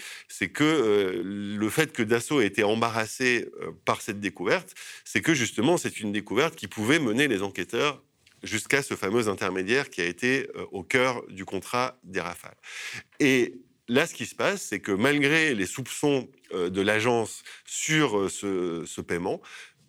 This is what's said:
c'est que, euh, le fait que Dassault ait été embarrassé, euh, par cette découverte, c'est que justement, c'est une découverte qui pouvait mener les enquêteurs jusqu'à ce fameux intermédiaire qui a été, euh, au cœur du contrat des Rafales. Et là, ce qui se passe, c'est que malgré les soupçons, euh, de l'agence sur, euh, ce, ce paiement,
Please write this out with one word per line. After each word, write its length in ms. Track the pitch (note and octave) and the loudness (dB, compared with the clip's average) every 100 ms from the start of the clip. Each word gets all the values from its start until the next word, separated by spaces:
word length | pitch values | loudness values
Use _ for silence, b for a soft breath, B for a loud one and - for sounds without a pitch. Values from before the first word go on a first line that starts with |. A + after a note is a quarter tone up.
| B B B | B B B
c'est 220 | - - | -4 -4
que, 160 | - | 2
euh, 580 | D3+ D#3+ A2+ G2+ F#2+ F#2+ | 4 4 4 4 2 -2
le 460 | F#2 G2+ G2+ G#2 G#2+ | -4 -6 -6 -2 0
fait 220 | D3 D#3+ | 2 2
que 100 | - | 2
Dassault 380 | G#2+ A#2 - D3+ | 2 2 2 2
ait 60 | G2+ | 2
été 180 | G2 | 4
embarrassé, 840 | G2+ A2 A#2 A2+ A2 - B2+ A#2+ - - | 4 4 2 0 -2 0 2 2 -2 -10
euh, 80 | F2 D#2+ | -12 -6
par 180 | - A2 | 0 0
cette 160 | - G2+ | -2 -4
découverte, 560 | G2+ - F2+ F3 - - B B | -4 -2 0 0 -2 -18 B B
c'est 160 | B A2+ | B -2
que 140 | - | 2
justement, 420 | D#3 A2+ - B2+ F3 | 2 0 2 2 2
c'est 240 | A2 - | 0 -4
une 100 | G#2+ | -4
découverte 460 | G#2 G2+ G2 D#3+ - | -4 -2 0 0 -2
qui 100 | G2+ | -12
pouvait 320 | - G#2+ E3 | -2 2 4
mener 300 | B2+ A2+ D3 | 4 2 2
les 160 | G2+ | 2
enquêteurs 580 | G2 F#2+ F2 A#2 C#3+ C3 _ _ _ _ | -2 -6 -4 0 0 -2 _ _ _ _
jusqu'à 400 | G2 G#2+ - C#3 | -6 -6 0 0
ce 120 | C#3 | 0
fameux 340 | G2 F#2+ A#2 G#2+ | -2 0 2 2
intermédiaire 600 | F#2+ G2+ F#2+ F#2 B2+ C#3 | 0 -2 -2 0 0 0
qui 120 | - | -2
a 40 | |
été, 440 | F2 F2+ B2 C3+ - - | -4 -2 0 0 -2 -10
euh, 100 | F2+ | -10
au 100 | G2 | -10
cœur 400 | F#2 B2+ C3 A#2 - | -2 2 2 0 -6
du 160 | F#2+ | -12
contrat 520 | F#2+ F#2+ - B2 B2+ - | -8 -8 -2 0 0 -4
des 180 | - F#2+ | -8 -6
Rafales. 360 | E2+ F2 - - B B B B B - | -6 -8 -16 -20 B B B B B 0
Et 340 | D3 C3 A2+ - - _ - | 4 4 2 -4 -20 _ -2
là, 180 | B2 | 0
ce 100 | E3 | 0
qui 120 | - G#2+ | -2 -10
se 80 | |
passe, 280 | - C3+ G3 | -2 0 0
c'est 180 | - G2+ | -4 -6
que 120 | - | -2
malgré 600 | G2 C3 D3 C#3+ D#3+ D#3 | 2 2 4 2 2 2
les 120 | A2+ F2+ | 0 -2
soupçons, 600 | - B2 - D3 C#3 A2+ - - | -4 -8 0 2 2 0 -14 -8
euh, 180 | F#2 F2 | -4 -2
de 100 | F#2+ | 0
l'agence 640 | G2+ G#2+ A#2 A#2 G#2+ - - B | 2 4 4 2 0 -6 -16 B
sur, 540 | B - - D#3 C#3+ G#2 | B -6 0 2 4 2
euh, 100 | F#2+ | 0
ce, 540 | - G2+ F#2+ F2+ E2 | -2 -4 -2 -2 -4
ce 160 | E2 - | -8 -8
paiement, 400 | F2 F2 F#2 E3 B B B B | -4 -2 -2 -4 B B B B